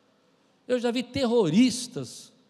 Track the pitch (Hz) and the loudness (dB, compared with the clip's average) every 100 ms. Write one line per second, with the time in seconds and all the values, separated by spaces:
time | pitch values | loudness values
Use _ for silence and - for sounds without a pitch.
0 | _ _ _ _ _ _ - 247 240 247 | _ _ _ _ _ _ -4 -2 -2 -4
1 | - - 240 240 170 185 254 - - 147 | -4 -2 0 2 4 4 4 2 -8 -12
2 | 120 - - _ _ | -12 -16 -20 _ _